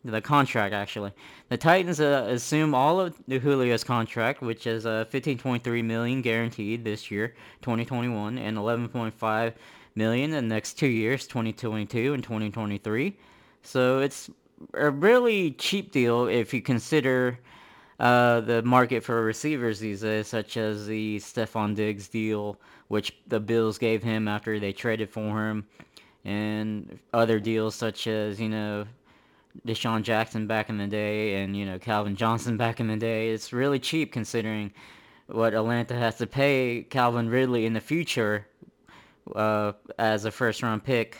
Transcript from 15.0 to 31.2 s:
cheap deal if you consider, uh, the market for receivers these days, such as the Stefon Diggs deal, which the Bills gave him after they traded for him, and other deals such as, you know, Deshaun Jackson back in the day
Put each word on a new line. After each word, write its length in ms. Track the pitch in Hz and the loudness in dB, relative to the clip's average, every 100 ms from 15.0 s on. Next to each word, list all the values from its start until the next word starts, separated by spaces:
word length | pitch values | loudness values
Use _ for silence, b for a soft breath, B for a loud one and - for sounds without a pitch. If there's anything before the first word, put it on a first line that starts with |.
| 190 247 240 208 170 | 6 6 6 2 0
cheap 380 | 131 - 202 196 | -2 -2 -2 0
deal 380 | 139 120 117 123 | 2 4 4 4
if 260 | 120 110 | 2 2
you 80 | 127 | -2
consider, 800 | - 120 - 156 131 127 127 123 B B B B B B | 0 0 2 2 4 2 2 -2 B B B B B B
uh, 440 | 120 123 123 117 | 4 6 6 4
the 200 | 110 117 | 2 0
market 400 | 117 127 123 120 | 6 6 6 2
for 220 | - 117 | 0 0
receivers 560 | 110 110 151 147 120 104 | 0 -2 -4 -2 -2 -2
these 220 | 110 98 | -4 -4
days, 260 | 110 107 104 | -2 -2 -2
such 280 | 117 104 120 | -4 -4 -4
as 300 | 110 104 107 | -2 -4 -4
the 300 | 110 107 104 | -4 -2 -4
Stefon 580 | - - 110 110 104 | -6 -6 -4 -2 -2
Diggs 320 | 104 107 101 95 | 0 0 -2 -6
deal, 540 | 113 110 107 104 101 B B B | -4 -2 -2 -4 -8 B B B
which 260 | 104 - - - | -2 -2 -12 -4
the 140 | 113 | -4
Bills 360 | 104 117 113 104 | 2 2 2 0
gave 280 | 117 110 | 0 0
him 240 | 113 110 107 | 0 0 0
after 320 | 104 113 107 | -2 -2 -4
they 120 | 101 | -4
traded 380 | 98 120 110 104 | -4 -2 -2 -4
for 380 | 113 107 107 107 | -4 -4 -2 -2
him, 180 | 107 101 B B B B B | -4 -8 B B B B B
and 760 | 101 104 107 107 107 107 - - _ | -6 -4 -2 -2 -4 -6 -8 -18 _
other 280 | 120 117 110 | 0 2 2
deals 340 | 104 110 110 | 2 0 0
such 320 | - 113 104 113 | -2 -6 -4 -4
as, 340 | 107 107 104 | -2 -2 -4
you 80 | 110 | -4
know, 380 | 107 107 104 104 123 b b b b b - 113 | -4 -4 -6 -8 -14 b b b b b -12 -6
Deshaun 360 | 113 120 113 | -4 0 0
Jackson 440 | 104 110 110 113 107 | 2 0 0 -4 -2
back 220 | 110 107 | -2 -2
in 80 | 107 | -4
the 100 | 101 | -2
day 560 | 107 104 107 | -2 -2 -2